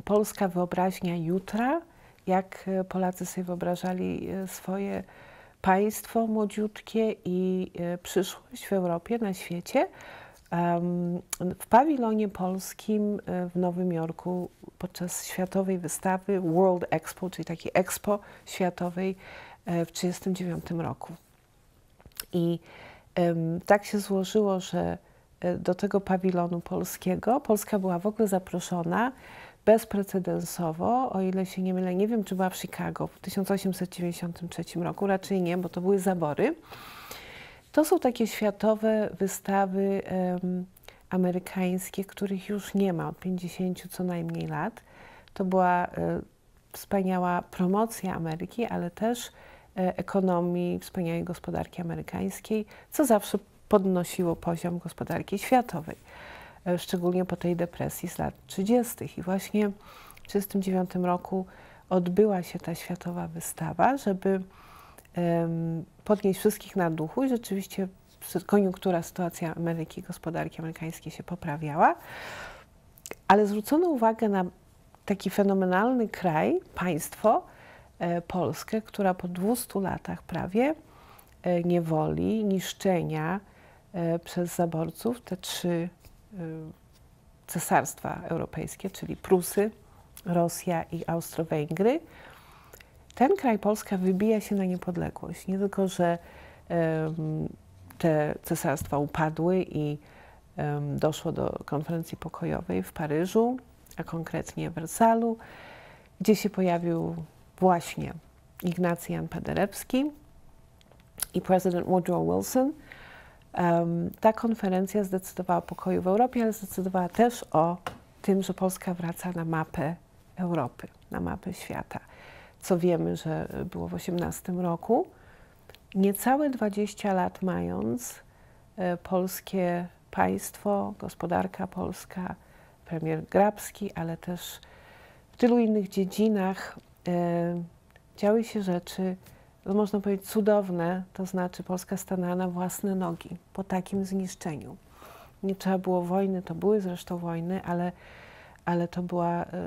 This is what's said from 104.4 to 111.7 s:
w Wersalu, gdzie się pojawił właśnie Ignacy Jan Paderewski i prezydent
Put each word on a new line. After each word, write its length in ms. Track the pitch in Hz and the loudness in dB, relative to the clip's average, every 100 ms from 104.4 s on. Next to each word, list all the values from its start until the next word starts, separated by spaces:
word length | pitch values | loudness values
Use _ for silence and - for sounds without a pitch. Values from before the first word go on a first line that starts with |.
| - - 156 | -6 -6 -6
w 40 | |
Wersalu, 640 | 165 160 - 226 226 233 226 - - - - - - - - | -6 -6 2 4 4 2 -2 -8 -20 -20 -20 -20 -20 -16 -2
gdzie 160 | 190 202 | 4 4
się 140 | 208 | 2
pojawił 640 | - 185 170 170 165 165 165 160 - - - | 0 2 2 0 0 -2 -6 -10 -16 -18 2
właśnie 540 | 185 175 - - 143 160 - - - - | 4 4 0 -6 -6 -8 -16 -20 -20 -6
Ignacy 500 | 180 175 180 170 - | -4 0 2 0 -2
Jan 160 | 170 165 | -4 -4
Paderewski 800 | 170 - 160 196 - - 254 294 294 - - - - - - - - - - - | -6 -4 0 0 -2 -2 0 0 -4 -18 -20 -20 -20 -20 -20 -20 -20 -20 -10 -6
i 60 | 180 | -2
prezydent 460 | 185 185 185 | 4 4 4